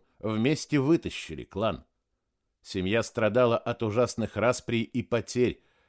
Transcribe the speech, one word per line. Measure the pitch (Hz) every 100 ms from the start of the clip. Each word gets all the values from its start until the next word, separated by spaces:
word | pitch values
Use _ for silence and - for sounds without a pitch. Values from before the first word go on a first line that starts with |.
| _ _
вместе | 107 110 127 156 - 147
вытащили | 135 170 82 - - 71
клан. | 60 98 110 87 - _ _ _ _ _ _ _
Семья | - 98 92 113
страдала | 107 - 107 117 123 117
от | - 117
ужасных | 110 110 117 - 107 104
расприй | 113 123 - 117
и | 113 123
потерь, | 117 117 - 123 117 - _ _